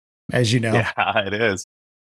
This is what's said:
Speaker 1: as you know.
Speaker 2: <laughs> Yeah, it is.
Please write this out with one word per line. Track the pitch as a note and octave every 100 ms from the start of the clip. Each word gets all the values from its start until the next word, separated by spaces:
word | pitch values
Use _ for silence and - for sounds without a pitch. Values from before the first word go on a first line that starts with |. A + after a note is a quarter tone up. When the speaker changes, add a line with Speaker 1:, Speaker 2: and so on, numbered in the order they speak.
| _ _ -
Speaker 1:
as | A#2+ A#2
you | B2
know. | A2+
Speaker 2:
<laughs> | A2 A2+ -
Yeah, | F#2+ G#2+ G2
it |
is. | G#2 A2+ F#2 - _ _ _